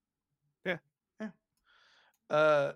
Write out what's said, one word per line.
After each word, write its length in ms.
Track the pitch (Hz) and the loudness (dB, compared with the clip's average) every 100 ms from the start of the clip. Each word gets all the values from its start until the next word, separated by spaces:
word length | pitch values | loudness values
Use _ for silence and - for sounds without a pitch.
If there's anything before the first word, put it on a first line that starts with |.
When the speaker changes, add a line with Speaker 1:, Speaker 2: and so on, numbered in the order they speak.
| _ _ _ _ _ _ | _ _ _ _ _ _
Speaker 1:
Yeah. 140 | 185 160 - _ _ - | -6 -6 -10 _ _ -16
Speaker 2:
Yeah. 100 | 214 - _ _ _ _ _ _ _ _ - | -16 -16 _ _ _ _ _ _ _ _ -4
Uh, 420 | 151 156 147 139 | 2 2 2 0